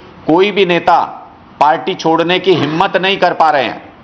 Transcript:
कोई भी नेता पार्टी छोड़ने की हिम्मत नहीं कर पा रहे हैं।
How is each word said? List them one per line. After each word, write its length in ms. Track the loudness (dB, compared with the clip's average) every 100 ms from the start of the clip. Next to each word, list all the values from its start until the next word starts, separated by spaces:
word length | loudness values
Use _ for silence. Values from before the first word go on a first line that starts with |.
| -20 -8 0
कोई 240 | 2 2
भी 160 | 0 0
नेता 540 | 0 2 2 0 -8 -20 -20 -14 -2
पार्टी 300 | 0 0 -4
छोड़ने 440 | -4 0 0 0 0
की 140 | 2
हिम्मत 440 | 0 0 -2 -2 -2
नहीं 200 | -2 0
कर 160 | 0
पा 180 | 2 0
रहे 140 | 0
हैं। 280 | -2 -6 -16 -20